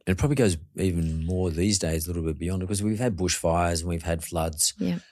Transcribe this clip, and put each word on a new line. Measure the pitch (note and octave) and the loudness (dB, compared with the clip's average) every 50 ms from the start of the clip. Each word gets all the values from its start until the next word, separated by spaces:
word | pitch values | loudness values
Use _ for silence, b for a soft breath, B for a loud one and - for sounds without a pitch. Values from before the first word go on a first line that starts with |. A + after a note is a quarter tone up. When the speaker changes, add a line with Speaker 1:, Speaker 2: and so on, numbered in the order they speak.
| _ | _
Speaker 1:
It | - F#2+ | -2 0
probably | - D3+ C#3 D3 | 2 2 2 4
goes | C#3 B2 G2+ F2 D#2+ E2 - - | 4 4 4 4 0 -4 -10 -6
even | - F#2 F#2+ E2+ E2+ E2 D#2+ D#2+ D#2+ D#2 | -2 0 0 2 2 0 0 0 -2 -2
more | E2+ F#2 F#2 F#2 F2 | -2 0 0 0 0
these | D#2 D#2+ F2+ G#2+ G#2 F#2 | 0 2 2 2 2 2
days, | - E2 D#2+ E2 D#2+ | 0 0 0 -2 -2
a | F2 | -4
little | E2+ E2+ D#2+ | -4 -2 -2
bit | D#2+ D#2+ | -2 -2
beyond | - E2 F2 F#2+ F#2 | -2 -2 -2 -2 -2
it, | F2+ | -2
because | F2+ G#2 G2 G2+ | -2 -2 -2 0
we've | G#2+ A2 G#2 | -2 0 0
had | B2+ B2 G2 | 0 0 0
bushfires | E2+ F#2 F2 - - - E2+ E2 E2+ F2 E2+ E2+ E2 | 0 0 0 0 0 2 2 2 4 2 2 0 0
and | E2+ F2 | -2 -2
we've | E2+ E2 - | -4 -2 -2
had | E2 E2+ D#2+ - | -2 -4 -4 -4
floods. | - E2+ E2+ D#2+ E2 D#2 D2+ - - - | -4 -4 -2 -2 -2 -2 0 -2 -2 0
Speaker 2:
Yeah. | - F#2+ F2+ - F3 B B | -2 -2 -2 -2 -4 B B